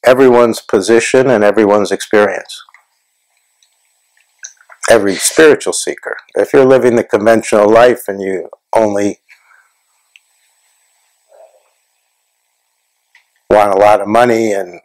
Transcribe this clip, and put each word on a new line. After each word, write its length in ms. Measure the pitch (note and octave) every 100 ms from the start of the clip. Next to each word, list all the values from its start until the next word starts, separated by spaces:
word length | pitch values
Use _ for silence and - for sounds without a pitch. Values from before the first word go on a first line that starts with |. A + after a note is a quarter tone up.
everyone's 560 | A#2+ B2+ C3 A#2+ A#2+ G#2+
position 680 | - A2 F#2+ A#2 - C3 C3+
and 160 | A2+
everyone's 480 | G2+ G2+ G#2 G#2 F#2+
experience. 720 | G2 - G#2+ G2+ F#2 - - - _ _ _ _ _ _ _ _ _ _ _ _ _ _ _ _ _ - _ _ _ -
Every 260 | A2+ G2+ F#2
spiritual 580 | - - D#3 C3 -
seeker. 420 | F2 - - - - _
If 180 | - G2+
you're 120 | C#3+
living 320 | C3 C3 A#2+ A#2
the 80 |
conventional 680 | A2 G#2+ G#2+ A2 - G#2+ G#2
life 380 | A2+ B2 A#2 -
and 140 | G2
you 260 | G2 F#2 - - _
only 480 | A#2 G#2+ G2+ G2+ - _ _ _ _ _ _ _ _ _ _ _ _ _ _ _ _ _ _ _ _ _ _ _ _ _ _ _ _ _ _ _ A#1+ _ A#1 _ _ _ _ _ _ _ _ _
want 240 | G#2 G#2
a 40 | G2
lot 220 | G#2 G#2
of 80 | G2
money 440 | A2+ B2 A2+ A2+
and 280 | G2 F2+ F2